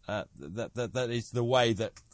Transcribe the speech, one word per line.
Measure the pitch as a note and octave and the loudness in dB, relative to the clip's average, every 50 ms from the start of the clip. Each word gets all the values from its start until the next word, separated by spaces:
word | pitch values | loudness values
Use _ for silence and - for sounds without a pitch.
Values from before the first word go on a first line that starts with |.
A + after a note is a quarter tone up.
| _ - | _ -6
Uh, | G2+ G#2 D#2+ - - - | -6 -6 -6 -8 -12 -16
that, | C#2 D2 F2+ A2 A2+ - - | -14 -10 -8 -8 -8 -6 -6
that, | A#2+ A#2+ A2+ F#2 | -6 -6 -4 -2
that | B2+ B2+ A#2 | -2 -2 0
is | A#2+ A#2+ A2+ - | -2 -4 -4 -4
the | - B2 A#2 | -2 -2 2
way | A#2 C3 B2+ B2 A#2 | 4 4 6 6 6
that | A2+ G2 A2+ G2+ - - - _ | 4 2 0 -4 -6 -10 -20 _